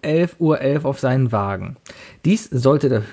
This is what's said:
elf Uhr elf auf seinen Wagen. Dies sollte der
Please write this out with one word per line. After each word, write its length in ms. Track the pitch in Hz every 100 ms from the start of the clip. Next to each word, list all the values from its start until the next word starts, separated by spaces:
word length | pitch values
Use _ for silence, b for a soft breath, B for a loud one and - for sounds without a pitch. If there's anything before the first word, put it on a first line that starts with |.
elf 360 | 156 160 175 -
Uhr 220 | 160 151
elf 240 | 139 147 147
auf 160 | 135
seinen 320 | 131 131 123
Wagen. 420 | 107 101 95 92 - - B B B
Dies 220 | 160 220 -
sollte 420 | 127 131 147 139
der 160 | 113 107